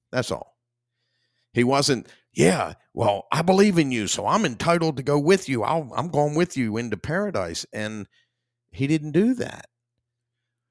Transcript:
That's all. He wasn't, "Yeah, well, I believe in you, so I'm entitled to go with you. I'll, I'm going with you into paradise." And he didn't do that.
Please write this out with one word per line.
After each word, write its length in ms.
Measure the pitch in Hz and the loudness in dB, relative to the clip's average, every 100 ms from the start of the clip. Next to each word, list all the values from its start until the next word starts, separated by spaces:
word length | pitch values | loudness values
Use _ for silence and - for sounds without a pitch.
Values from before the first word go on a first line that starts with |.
| _ | _
That's 200 | 127 - | -6 -4
all. 260 | 71 - _ _ _ _ _ _ _ _ _ _ | -6 -10 _ _ _ _ _ _ _ _ _ _
He 100 | 120 | 0
wasn't, 420 | 123 139 147 120 - - _ | 2 4 2 0 -4 -18 _
"Yeah, 420 | - 170 165 82 80 _ | 2 4 4 -2 -8 _
well, 340 | - 107 98 - | -2 0 0 -2
I 100 | 156 | -2
believe 360 | 170 190 208 170 | 2 4 6 4
in 120 | 139 | 0
you, 160 | 120 95 | 0 -2
so 200 | - 101 | -2 -2
I'm 180 | 196 | 0
entitled 540 | 175 113 165 170 160 143 | 0 -2 0 0 0 -2
to 40 | |
go 160 | 135 147 | 0 2
with 300 | 147 196 - | 4 2 0
you. 140 | 120 | -2
I'll, 280 | 104 165 127 - | 0 -2 -4 -6
I'm 120 | 170 | -2
going 260 | 147 147 | 0 2
with 220 | 151 175 135 | 2 0 0
you 200 | 113 110 | -2 -2
into 200 | 120 104 | -4 -6
paradise." 680 | - 175 208 117 87 85 - | -4 -4 -2 -4 -4 -6 -8
And 340 | 113 107 107 98 _ _ _ _ _ _ | -8 -8 -8 -12 _ _ _ _ _ _
he 160 | 85 139 | -4 0
didn't 260 | 156 151 | 0 0
do 220 | 151 226 | 2 2
that. 320 | 247 - - - _ _ _ _ _ _ _ _ _ _ | 2 -4 -12 -18 _ _ _ _ _ _ _ _ _ _